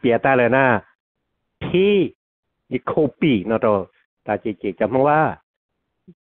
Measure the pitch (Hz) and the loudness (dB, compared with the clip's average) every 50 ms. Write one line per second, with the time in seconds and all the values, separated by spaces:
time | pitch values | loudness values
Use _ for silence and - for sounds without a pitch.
0 | - 123 117 113 - 135 135 123 120 113 127 135 135 127 117 95 - _ _ _ | 0 0 0 2 2 2 2 2 2 2 2 2 4 2 2 0 -2 _ _ _
1 | _ _ _ _ _ _ _ _ _ _ _ _ - 180 180 180 196 208 208 190 | _ _ _ _ _ _ _ _ _ _ _ _ -8 -2 0 0 2 2 2 0
2 | 151 - - _ _ _ _ _ _ _ _ _ _ _ 123 123 - - - 165 | 0 -2 -6 _ _ _ _ _ _ _ _ _ _ _ -10 -8 -6 -4 -2 -2
3 | 151 - - _ - 156 120 95 87 110 110 110 - 110 104 98 87 - _ _ | -2 -2 -2 _ 0 0 0 0 0 -2 -2 0 0 0 0 0 -2 -8 _ _
4 | _ _ _ _ _ - 104 98 - 117 98 - - 98 90 - 110 104 123 131 | _ _ _ _ _ -6 -6 -4 -6 -8 -10 -6 -8 -10 -4 -4 -4 -2 0 0
5 | 135 147 147 156 156 120 - - _ _ _ _ _ _ _ _ _ _ _ _ | 0 2 2 2 0 -2 -4 -10 _ _ _ _ _ _ _ _ _ _ _ _
6 | _ 180 - _ _ _ | _ -20 -20 _ _ _